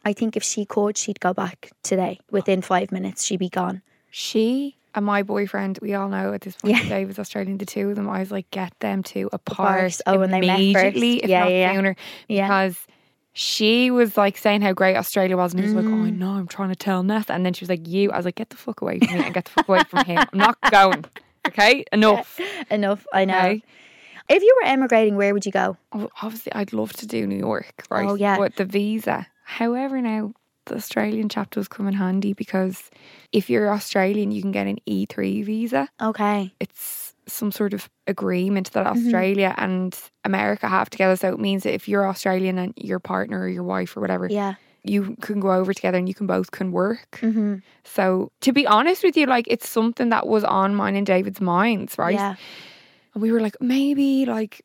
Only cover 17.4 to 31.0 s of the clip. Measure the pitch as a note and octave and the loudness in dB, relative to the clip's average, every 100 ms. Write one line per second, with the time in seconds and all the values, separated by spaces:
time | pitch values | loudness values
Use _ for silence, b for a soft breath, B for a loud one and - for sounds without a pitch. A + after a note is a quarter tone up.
17.4 | F#3 F3 F3+ F3 E3 F#3 G3+ - F3+ - | -2 -2 -4 -4 -2 0 2 0 -4 -6
18.4 | A3+ - - - - - A3+ F3 - F3+ | -10 -12 -10 -6 -4 0 0 0 -2 -4
19.4 | - - E4 F#3 - C#4 F3+ F3 C4 F#3+ | -4 -2 4 4 4 0 0 2 2 4
20.4 | A3 A#3 C4+ G#3 G3 E3 E3 - _ _ | 4 4 6 8 6 4 -4 -20 _ _
21.4 | - - G#3 C#4 - G#3+ G#3+ G#3 - - | -4 4 4 4 2 4 6 6 0 -8
22.4 | G4 F#4 - G#3 G3 G3+ - F#3+ F#3+ F#3 | -8 -8 -4 0 0 -2 0 0 2 4
23.4 | F#3 A3 - B B B B B B E4+ | 2 0 -6 B B B B B B 6
24.4 | G#4 C5 E4+ C4+ B3+ A3+ G#3+ G3+ G3+ G3+ | 8 8 6 2 4 4 4 4 2 0
25.4 | G3 F#3+ F#3+ F3+ - G#3+ G#3+ - A3 A3+ | 0 0 0 -2 -10 -10 -10 -10 -10 -10
26.4 | - - G3+ A3 G#3+ - G#3+ - G2 G2 | -10 -8 -6 -4 -6 -8 -8 -4 -4 -4
27.4 | A2+ G#2+ - - - G#3 G3+ G3+ G3+ G3 | -4 -4 -6 -14 -6 -2 -2 0 0 2
28.4 | G3 - F#3+ G3+ G#3 A3 G#3+ - F3+ _ | 0 -2 -2 -2 -2 -2 -2 -4 -6 _
29.4 | - - A#3 B3 C4+ C4+ A#3+ G#3+ G#3+ - | -12 -4 -2 -2 -4 -4 -2 -4 -6 -10
30.4 | _ _ - A3+ - A3 | _ _ -12 -10 -6 -2